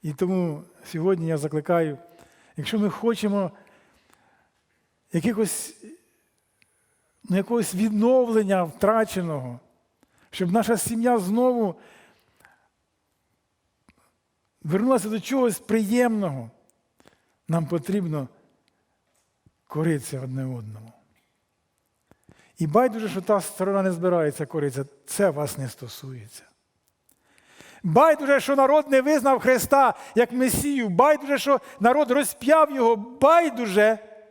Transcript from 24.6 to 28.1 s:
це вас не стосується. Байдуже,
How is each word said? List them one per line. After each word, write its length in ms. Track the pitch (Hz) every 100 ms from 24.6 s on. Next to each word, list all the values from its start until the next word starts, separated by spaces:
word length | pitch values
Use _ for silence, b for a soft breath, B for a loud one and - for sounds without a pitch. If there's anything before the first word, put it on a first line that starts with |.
| 143 131 139 _ -
це 240 | - 196
вас 280 | 147 147 -
не 100 | 135
стосується. 720 | - 120 - 135 131 110 - _ _ _ _ _ _ _ _ b b b b b b
Байдуже, 580 | 180 160 311